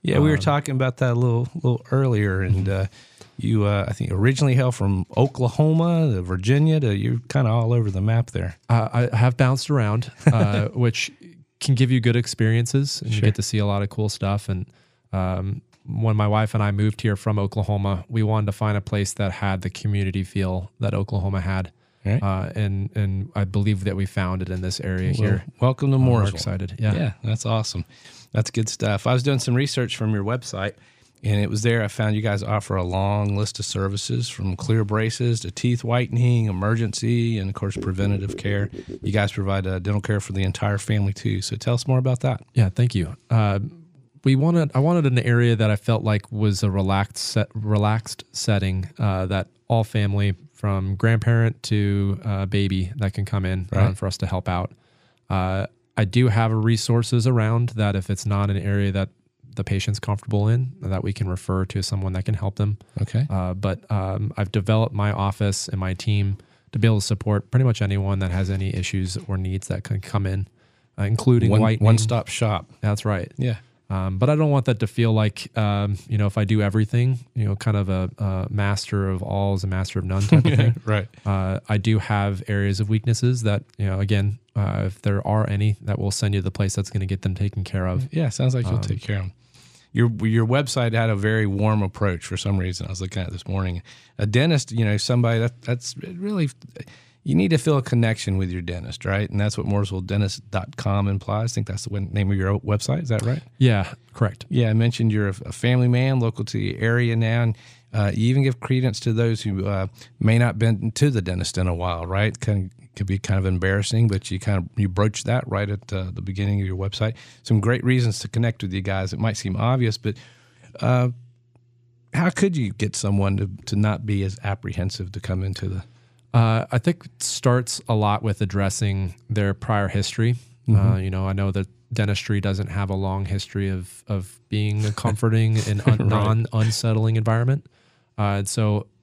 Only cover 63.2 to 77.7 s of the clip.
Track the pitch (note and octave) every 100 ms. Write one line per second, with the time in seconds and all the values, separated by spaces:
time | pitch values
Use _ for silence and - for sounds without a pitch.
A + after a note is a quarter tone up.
63.2 | C#3+ G2 F2+ F#2 G2+ F2+ - G#2 F#2+ F#2+
64.2 | G#2 - G2 A2 F#2 A2 A2+ G#2 G#2 G2+
65.2 | G2 G2 G#2 F#2+ - F#2+ F#2 F#2 - G#2
66.2 | G2 G2 - _ _ A#2 A2+ G#2+ - G2+
67.2 | - G#2 - B2+ C3 A2 G2+ G2 G2 G2
68.2 | F#2 F2+ F#2+ G2 F#2+ - F2+ F#2+ F#2+ F2+
69.2 | - F#2+ F#2 F#2+ - G2+ - G#2 - G#2
70.2 | G2 F#2+ F#2+ _ _ _ _ - G2+ A2
71.2 | - A#2+ F#2 G#2 A2 A2 G#2+ A2+ A2 A#2+
72.2 | - - A2+ F#2+ - - A2 G#2 A2 G2
73.2 | - - B2+ A2 _ _ _ F#2+ F#2 F#2+
74.2 | B2 D3+ D#3 C#3 B2+ A2+ A2 - A2+ A2
75.2 | G#2+ - - - G#2 G2+ G2+ G2 - A2
76.2 | G#2 A2 G2+ A2 G2+ A2 G#2+ A#2+ B2+ B2
77.2 | - - G#2 G2 -